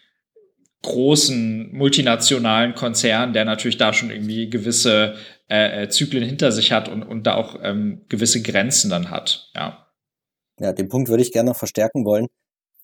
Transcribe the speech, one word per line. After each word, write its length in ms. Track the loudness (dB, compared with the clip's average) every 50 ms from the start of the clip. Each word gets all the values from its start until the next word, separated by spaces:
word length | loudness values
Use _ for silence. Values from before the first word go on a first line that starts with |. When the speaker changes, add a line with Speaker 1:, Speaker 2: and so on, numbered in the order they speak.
| _ _ _ _ _ _ _ _ _ _ _ _ _ _ _ _
Speaker 1:
großen 880 | -6 -4 -2 2 4 4 4 4 2 0 0 -2 -2 -2 -4 -6 -8 -8 -4
multinationalen 1000 | 0 2 2 2 4 2 2 2 2 2 2 2 2 2 2 4 4 2 0 -2
Konzern, 600 | -4 -4 -2 -2 2 2 2 2 2 0 0 0
der 100 | 0 0
natürlich 320 | 0 -2 -2 -2 -2 0
da 160 | 2 2 2
schon 180 | 2 0 -2 -4
irgendwie 380 | -8 -6 -6 -6 -4 -4 -4 -4
gewisse, 640 | -4 -4 -2 0 0 2 4 4 4 4 4 2 -2 -10 -18 -20 -20 _ _ 0
äh, 320 | 2 2 2 2 0 -4
äh, 60 | -4 -2
Zyklen 320 | 0 0 0 0 -2 -2 -2
hinter 280 | -2 -2 0 2 2
sich 200 | 2 2 2 2
hat 160 | 2 2 0 -2
und, 140 | -8 -10
und 220 | -10 -8 -8 -2 0
da 100 | 0 0
auch, 240 | 0 -2 -4 -8 -8
ähm, 440 | -6 -4 -2 -2 -2 -4 -6 -8 _ -6
gewisse 320 | -2 0 0 0 0 0
Grenzen 480 | -2 0 0 0 0 2 0 0 0 0
dann 220 | 0 -2 -4 -4
hat, 400 | -6 -6 -4 -4 -4 -4 -6 _ -10
ja. 320 | -10 -10 -10 -10 -14 _ _ _ _ _ _ _ _ _ _ _ _ _ _ _ -6
Speaker 2:
Ja, 140 | -4 -4
den 160 | -2 -2 -4 -2
Punkt 220 | 0 0 2 2
würde 120 | 4 4
ich 100 | 2 2
gerne 180 | 2 0 0 0
noch 80 | 0 -2
verstärken 480 | -6 -4 0 0 0 0 0 0 0
wollen. 220 | 2 2 2 0 -4 _ _ _ _ _ _ _ _ _ _